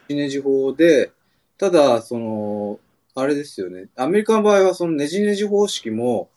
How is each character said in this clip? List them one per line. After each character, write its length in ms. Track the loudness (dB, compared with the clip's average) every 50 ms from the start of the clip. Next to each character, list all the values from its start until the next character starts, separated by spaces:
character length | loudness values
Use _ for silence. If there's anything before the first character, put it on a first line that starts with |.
| _ -8
ね 80 | -6
じ 0 |
ね 120 | -4 -4 -4
じ 120 | -4 -4
法 320 | -2 0 0 0 0 0 0
で、 400 | 4 4 6 6 4 2 0 _ _ _ _ _ _ _ _ _
た 140 | _ 0 2
だ、 320 | 4 4 6 4 4 2 -2
そ 160 | -4 -8 -8
の、 640 | -6 -6 -6 -6 -6 -6 -6 -6 -6 -8 -8 -12 _ _ _ _ _ _ _
あ 120 | -4 -2
れ 80 | -2 -2
で 100 | -2 -4
す 160 | -8 -10 -10
よ 100 | -10 -10
ね。 180 | -10 -14 -18 -16 _
ア 120 | -6 -4 0
メ 100 | 0 0
リ 60 | 2
カ 100 | 2 2
の 80 | 2 4
場 140 | 4 4
合 80 | 4 4
は 100 | 2 2
そ 120 | 0 -2
の 60 | -2 -2
ね 140 | -2 -4
じ 160 | -4 -2 -2 -2
ね 120 | 0 -2
じ 100 | -2 -2
方 240 | 0 0 0 0 0
式 220 | -2 -6 -8 -6
も、 400 | -6 -4 -2 -2 -2 -2 -4 -6 _